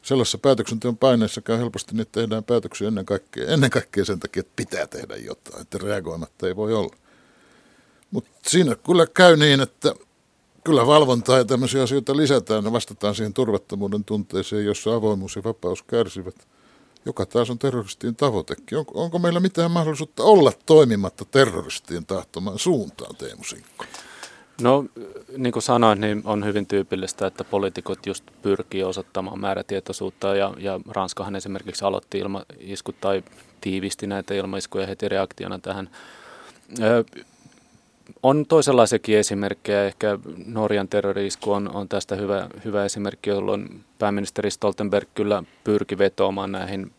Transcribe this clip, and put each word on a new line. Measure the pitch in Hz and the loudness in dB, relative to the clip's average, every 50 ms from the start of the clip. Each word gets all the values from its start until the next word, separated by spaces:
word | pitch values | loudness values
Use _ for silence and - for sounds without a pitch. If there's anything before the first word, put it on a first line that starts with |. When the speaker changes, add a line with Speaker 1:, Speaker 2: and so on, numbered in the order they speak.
| _ | _
Speaker 1:
Sellaisessa | - 135 131 117 - - | 0 2 2 2 0 -2
päätöksenteon | 104 - 139 131 123 101 - 117 110 107 123 117 | -2 -2 -2 -2 -2 -6 -6 -6 -4 -4 -6 -2
paineessa | - 131 135 123 117 110 104 - 120 | 2 2 2 4 2 0 -2 -4 -8
käy | - - 113 | -6 -4 -4
helposti | 113 120 117 104 101 - - | -4 -4 -6 -8 -10 -12 -8
niin, | 107 110 | -6 -8
että | 110 _ - 110 | -8 _ -4 -4
tehdään | 117 110 110 110 104 | -4 -2 -4 -6 -2
päätöksiä | - 120 117 - - - - 196 | 0 0 0 0 -4 -8 -6 -4
ennen | 214 226 202 - | -4 -2 -4 -2
kaikkea, | - 104 95 - _ - - 64 | -4 -4 -4 -4 _ -10 -8 -4
ennen | 76 160 151 135 123 | 0 2 2 2 2
kaikkea | - - - _ - 101 95 | 2 -2 -4 _ -2 -2 -2
sen | - 98 87 | -2 -4 -6
takia, | - - - 95 | -8 -6 -6 -8
että | 92 _ _ | -8 _ _
pitää | - - - - 92 73 | -8 -8 -6 -4 -6 -6
tehdä | - - - 64 50 52 | -6 -8 -14 -12 -12 -14
jotain, | 53 57 53 - _ _ - - - | -14 -12 -14 -14 _ _ -20 -18 -18
että | - _ - | -16 _ -10
reagoimatta | 98 95 101 104 101 87 90 80 85 80 - _ _ - | -6 -4 -4 -4 -4 -6 -8 -8 -8 -10 -12 _ _ -6
ei | 92 92 | -4 -2
voi | 98 107 107 113 | -2 -2 0 0
olla. | 107 92 - - _ _ _ _ _ _ _ _ _ _ _ _ _ _ _ _ _ _ _ _ _ _ _ | 0 -2 -4 -8 _ _ _ _ _ _ _ _ _ _ _ _ _ _ _ _ _ _ _ _ _ _ _
Mut | - 127 - _ _ _ - | -8 -8 -8 _ _ _ -4
siinä | - - 180 180 139 117 | 2 2 4 4 4 0
kyllä | - _ - 175 175 165 - _ | -2 _ 2 4 4 4 4 _
käy | - 185 175 165 | 8 10 10 10
niin, | 151 151 151 139 135 | 8 8 6 6 4
että | 131 - _ _ - 147 - - - _ _ _ _ _ _ _ _ _ _ _ _ | 2 -2 _ _ -2 -2 -2 -2 -14 _ _ _ _ _ _ _ _ _ _ _ _
kyllä | 160 156 131 117 | 2 4 4 6
valvontaa | 127 151 156 147 127 127 120 110 - 127 | 8 8 8 8 6 2 0 4 4 4
ja | 131 123 | 4 4
tämmöisiä | 104 135 120 135 - 131 135 131 | 4 2 0 0 0 0 0 0
asioita | 117 135 139 113 - 139 | 0 0 -2 0 0 0
lisätään | 147 156 135 139 123 - - 110 107 101 | 0 2 4 2 2 2 0 -2 0 0
ja | 110 | 0
vastataan | 117 117 - - 101 _ - 104 101 | -2 -2 -4 -4 -8 _ -2 -2 -2
siihen | 104 110 107 98 | -2 -6 -4 -2
turvattomuuden | - 127 113 101 98 - _ 104 101 101 98 101 104 101 | -2 0 0 0 -2 -2 _ -8 -6 -6 -4 -4 -4 -4
tunteeseen, | - 107 104 95 _ - 95 98 - 107 107 104 | -4 -4 -4 -4 _ -6 -6 -4 -4 -4 -4 -2
jossa | 104 101 - - 107 117 | -2 -4 -2 -2 -2 -2
avoimuus | 117 107 107 104 95 95 92 - | 0 0 0 0 -2 -4 -8 -10
ja | 104 95 | -8 -6
vapaus | 113 107 _ - 90 90 - _ | -8 -8 _ -6 -6 -6 -6 _
kärsivät, | - - 117 113 - - 95 90 90 - _ _ _ _ _ _ _ _ _ _ _ _ _ _ | -2 0 0 0 0 -4 -12 -12 -14 -16 _ _ _ _ _ _ _ _ _ _ _ _ _ _
joka | 120 - - 98 | -10 -4 -4 -6
taas | - - 120 117 107 | 0 0 0 0 0
on | 123 113 | -2 -2
terroristien | - 139 123 120 107 98 - _ - 117 113 | -2 -2 -2 -2 -6 -8 -12 _ -6 -6 -2
tavoitekin. | - 147 139 110 95 78 - - - - - - | 0 0 0 0 -2 -4 -6 -10 -12 -10 -6 -6
On-, | 151 147 - - | -6 -6 -6 -6
onko | - 160 170 165 180 | -6 -6 -4 -2 0
meillä | 175 175 170 175 | 0 0 2 2
mitään | 180 190 - 175 170 170 | 0 0 2 0 0 2
mahdollisuutta | 170 175 160 156 151 135 156 - _ - 113 | 2 0 0 0 -2 -4 -8 -10 _ 2 8
olla | 202 214 190 147 123 - _ _ | 8 10 10 10 6 4 _ _
toimimatta | - 160 156 147 120 110 101 98 90 - - 101 | 8 10 10 10 8 4 2 0 -2 -4 -8 -16
terroristien | _ - 135 135 117 87 82 85 - - - _ - 85 85 76 | _ 4 4 4 6 2 -6 -6 -6 -10 -12 _ -8 -10 -8 -6
tahtomaan | - 95 92 - _ - 85 90 101 95 107 | -6 -6 -6 -6 _ -10 -8 -8 -8 -6 -4
suuntaan, | - 185 170 127 101 73 - - - - - | 0 0 0 0 -2 -6 -10 -16 -16 -16 -14
Teemu | - - - - - - | -14 -14 -14 -14 -14 -14
Sinkkonen? | - - - - - - - - - - - - - - - - - - - - _ _ - | -14 -14 -16 -20 -20 -18 -18 -18 -16 -16 -20 -20 -20 -20 -20 -20 -20 -20 -20 -20 _ _ 0
Speaker 2:
No, | 120 120 131 143 135 - _ 120 113 - - - - - 131 | 4 4 4 4 2 -4 _ -16 -16 -16 -16 -18 -18 -14 -8
niin | 135 127 123 | -4 -4 -2
kuin | 117 117 - | -2 -2 0
sanoin, | - 123 120 120 110 104 98 | 2 4 6 8 6 6 6
niin | 107 107 104 107 - | 2 -2 -2 -2 -2
on | 110 107 104 101 | -2 -2 -2 0
hyvin | 104 98 104 98 | -2 -2 -2 -2
tyypillistä, | - 101 98 95 _ - 95 95 - - - 101 | 0 0 -2 0 _ -4 -6 -6 -8 -6 -4 -4
että | 95 - - 92 | -4 -4 -6 -8
poliitikot | - - 98 98 95 - - - 101 95 - - | -2 -2 0 0 -2 -4 -6 -8 -8 -8 -8 -6
just | 98 98 - _ - _ - | -10 -10 -10 _ -20 _ -6
pyrkii | - 104 101 - - _ - 95 95 | -2 0 0 0 -2 _ -4 -4 -4
osoittamaan | 92 92 95 92 _ _ 98 92 95 - 98 | -4 -4 -8 -10 _ _ -8 -8 -6 -8 -6
määrätietoisuutta, | 101 98 98 95 - - 101 95 - - - - 98 95 _ _ - 98 98 | -4 -4 -4 -4 -6 -6 -8 -8 -6 -8 -10 -8 -8 -10 _ _ -2 -2 0
ja, | 98 98 98 95 | 0 0 -2 -4
ja | - 95 98 95 95 - | -6 -6 -6 -6 -6 -10
Ranskahan | - 104 98 95 92 - - 95 98 98 | -8 -6 -6 -4 -4 -6 -10 -8 -8 -8
esimerkiksi | 95 - 101 95 92 - 95 87 - 101 | -10 -10 -10 -12 -10 -10 -10 -10 -4 -2
aloitti | 98 98 95 - _ - | -2 -2 -2 -6 _ -6
ilmaiskut | 98 92 98 98 98 - _ - - - 95 98 - - - 92 _ | -6 -4 -4 -8 -8 -10 _ -20 -20 -14 -14 -14 -10 -10 -12 -10 _
tai | - 98 98 95 - - - - - _ _ _ | -2 -2 -2 -2 -4 -10 -20 -20 -20 _ _ _
tiivisti | - 101 95 95 92 95 - - - | -6 -6 -4 -4 -4 -6 -8 -8 -8
näitä | 101 101 98 92 - 101 | -8 -6 -8 -6 -4 -4
ilmaiskuja | 98 95 95 98 98 - - - 98 95 | -4 -4 -4 -8 -8 -10 -8 -6 -6 -6
heti | 92 95 - 107 101 | -6 -6 -6 -4 -2
reaktiona | 98 95 98 - - - 95 92 95 92 | 0 -2 -2 -2 -6 -12 -10 -10 -10 -10
tähän. | - 98 95 98 95 92 - - - - - - - - - - - - - - _ _ - 123 | -8 -10 -8 -8 -10 -12 -16 -20 -20 -20 -20 -20 -20 -20 -20 -20 -20 -20 -20 -20 _ _ -6 0
Ö, | 110 107 120 117 110 - - - - _ _ _ _ - _ _ _ _ _ _ _ _ _ _ _ - - _ - | 2 4 4 4 2 -2 -8 -20 -20 _ _ _ _ -20 _ _ _ _ _ _ _ _ _ _ _ -20 -16 _ 2
on | 127 139 151 147 | 2 4 4 2
toisenlaisiakin | - 170 160 135 147 131 123 113 101 123 107 - - 107 | 4 4 4 6 6 6 6 6 6 4 -2 0 2 2
esimerkkejä. | 107 101 - 104 98 101 98 101 _ _ - 104 101 101 | 2 4 2 -2 -2 -2 -4 -6 _ _ -2 0 0 0
Ehkä | 98 - _ - 107 101 90 - - - 90 - | 0 -2 _ -2 -2 -2 -4 -6 -14 -16 -14 -14
Norjan | 110 113 110 107 101 104 101 98 | -8 -4 -2 0 2 2 0 0
terrori-isku | 95 - 104 98 101 95 98 101 98 - - - 107 | 0 -2 0 0 0 -2 -2 -4 -4 -6 -6 -2 -2
on, | 101 101 101 95 76 | -2 -2 -2 -6 -6
on | 101 98 90 | -8 -6 -4
tästä | - 98 - - 101 | -4 -6 -4 -4 -6
hyvä, | 92 104 95 101 98 92 - - - - | -6 -2 -2 -2 -4 -4 -8 -14 -12 -10
hyvä | 113 104 101 101 | -4 -2 -2 -2
esimerkki, | 101 - 104 101 101 - _ - 101 | -2 -4 -4 -6 -8 -8 _ -4 -4
jolloin | 101 98 98 101 101 104 104 - - - - _ _ _ | -2 -2 -2 -2 -4 -4 -6 -12 -16 -20 -20 _ _ _
pääministeri | 107 104 101 101 101 - _ - 101 101 | -2 -2 -2 -2 -6 -6 _ -4 -4 -4
Stoltenberg | - - - 104 95 - 107 101 98 101 - _ _ | -4 -2 -2 -2 -2 -2 -4 0 0 0 -2 _ _
kyllä | 101 107 104 104 98 85 _ _ _ _ | -6 -2 -2 -2 -2 -4 _ _ _ _
pyrki | 104 104 104 98 - 101 | -2 0 0 0 -4 0
vetoamaan | 92 98 95 - - 98 95 98 98 98 98 | 0 0 0 2 0 0 0 0 -4 -6 -6
näihin | 95 95 92 92 98 95 95 - _ | -6 -8 -8 -8 -8 -8 -10 -12 _